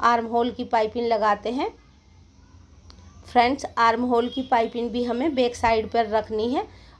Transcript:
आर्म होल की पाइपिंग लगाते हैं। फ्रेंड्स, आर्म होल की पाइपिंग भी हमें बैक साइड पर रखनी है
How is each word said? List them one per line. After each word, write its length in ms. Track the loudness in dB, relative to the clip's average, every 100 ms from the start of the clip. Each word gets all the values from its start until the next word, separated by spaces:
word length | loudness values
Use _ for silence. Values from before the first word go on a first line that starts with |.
आर्म 220 | 2 2 0
होल 240 | 0 -2
की 120 | -4 -2
पाइपिंग 420 | 0 0 -2 0
लगाते 440 | 2 2 0 -2
हैं। 220 | -4 -4 -6 -20 _ _ -20 -20 -20 -20 -20 -20 -20 -20 -20 -20 -20 -2
फ्रेंड्स, 400 | 2 2 2 -6 0
आर्म 260 | 2 2
होल 240 | 2 0 0
की 120 | -4
पाइपिंग 460 | 0 0 0 -2 -4
भी 140 | -4
हमें 300 | -2 -2 -2 0
बैक 200 | 0 0
साइड 340 | 0 2 0
पर 180 | 0 0
रखनी 400 | 0 -2 -4 -2
है 180 | -2 -6 -10 -20